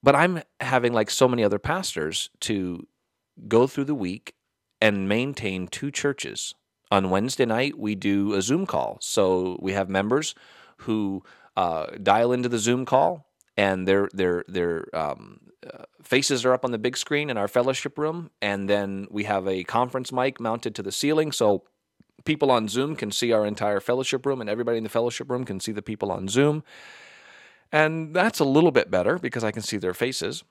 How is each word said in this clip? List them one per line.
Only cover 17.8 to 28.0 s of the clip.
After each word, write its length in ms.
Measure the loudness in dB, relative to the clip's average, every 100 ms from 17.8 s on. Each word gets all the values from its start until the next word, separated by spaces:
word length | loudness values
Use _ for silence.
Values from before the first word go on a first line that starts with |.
| -4 -4
room, 320 | -4 -4 -10 _
and 300 | -4 -2 0
then 380 | 0 0 -6 -8
we 140 | -8
have 240 | -2 -2 0
a 160 | -4
conference 480 | -2 0 0 -2 -6
mic 280 | -2 -2 -2
mounted 340 | -6 -4 -6 -8
to 60 |
the 100 | -8
ceiling, 400 | -2 0 0 0
so 320 | 0 2 2 _ _ _ _ _ _
people 260 | -4 0 2
on 180 | 2 2
Zoom 260 | -2 -2
can 160 | -4 -6
see 220 | -2 2
our 120 | 2
entire 360 | 2 -2 -2 -2
fellowship 440 | 0 -2 0 -2
room, 160 | -2 -4
and 80 | -4
everybody 300 | -4 -2 -2
in 60 |
the 40 | -2
fellowship 400 | -2 -2 -4 -6
room 140 | -6
can 140 | -4 -8
see 140 | -6
the 100 | -8
people 300 | -8 -6 -4
on 160 | -4 -2
Zoom. 340 | 2 4 2 -6 -20 -20 -20 -20 -20 -20 -20 -20 _ _
And 420 | 2 2 0